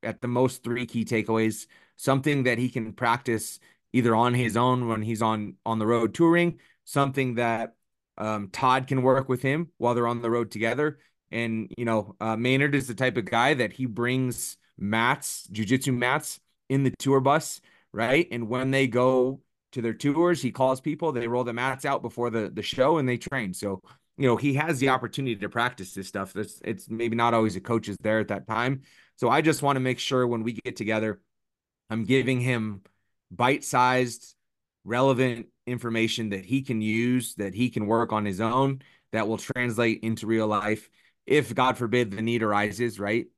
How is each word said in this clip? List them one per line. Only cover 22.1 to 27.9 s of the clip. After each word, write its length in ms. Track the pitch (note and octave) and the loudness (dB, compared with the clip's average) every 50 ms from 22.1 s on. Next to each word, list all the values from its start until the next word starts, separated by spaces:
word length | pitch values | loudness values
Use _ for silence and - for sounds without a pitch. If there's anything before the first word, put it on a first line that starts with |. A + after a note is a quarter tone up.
| - - A#2+ A#2+ | -6 -4 -4 -2
the, 200 | A2+ A2+ G#2+ E2 | -2 -2 -4 -4
the 120 | F2+ - | -6 -8
show 360 | - - - - B2+ C#3+ E3+ | -8 -4 0 2 4 4 4
and 100 | D#3+ C3+ | 4 2
they 100 | B2+ B2 | 0 -2
train. 360 | A#2 - - - C3 A2 F#2+ F2+ | -2 -4 -6 -4 -4 -4 -4 -6
So, 280 | - - G2+ G2 F#2 - - - _ _ _ _ | -6 -6 -6 -6 -8 -10 -16 -20 _ _ _ _
you 100 | - A2+ | 0 2
know, 100 | B2 A#2 | 2 4
he 160 | - C3+ C#3+ C3 | 4 2 2 2
has 240 | C#3 D3+ E3 E3+ B2+ | 2 0 0 0 2
the 100 | C3+ C3+ | 2 2
opportunity 460 | C3 B2+ B2 G#2+ - - C3+ B2+ A2+ | 2 2 0 -4 -6 -4 -4 -4 -4
to 120 | G2 G2+ G2 | -4 -6 -4
practice 440 | - A#2+ A#2 B2+ - - F#2+ F#2 - | -2 0 -2 -2 -2 -6 -14 -12 -10
this 140 | G2 F#2 | -12 -10
stuff. 260 | - - G2+ F#2+ F#2+ - | -8 -6 -6 -6 -6 -6
That's, 280 | F#2 G#2 - - - - | -8 -8 -8 -10 -12 -8
it's 260 | - A2+ F#2+ - - | -8 -8 -8 -8 -10
maybe 260 | A#2 A2 A#2+ A#2 A2+ | -6 -4 -4 -2 0
not 180 | A#2 A#2 A#2 A#2 | 2 2 4 4
always 220 | A2+ A2 A2 F2+ | 4 4 2 0
a 60 | F#2 | -4
coach 280 | - - A#2 A2+ A2 | -4 -2 -2 -2 -2
is 80 | G#2 | -4